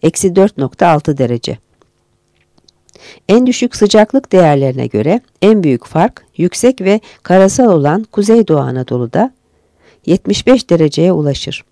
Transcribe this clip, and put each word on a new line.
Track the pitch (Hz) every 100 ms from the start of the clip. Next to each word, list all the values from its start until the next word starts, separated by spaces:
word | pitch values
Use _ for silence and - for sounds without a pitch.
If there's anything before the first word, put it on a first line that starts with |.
eksi | - - 196 180
dört | 196 -
nokta | 135 - 170
altı | 151 - 143
derece. | 127 120 - 123 _ _ _ _ _ _ _ _ _ _ _ _ _ _ - - -
En | 220 247
düşük | 247 240 -
sıcaklık | 208 214 214 269 269
değerlerine | 190 165 147 135 131 123
göre | 110 117 220 _ _
en | 196 214
büyük | 165 123 -
fark | 156 160 - _ -
yüksek | 175 - 240 254
ve | 185 214 - _
karasal | - 185 190 - 247
olan | 170 143 170
Kuzeydoğu | 220 - 202 226 208 156
Anadolu'da | 131 127 127 123 120 139 247 _ _ _ _ _ _ _ -
yetmiş | 170 - 208 -
beş | 254 -
dereceye | 170 156 147 170
ulaşır. | 175 147 135 - 131 _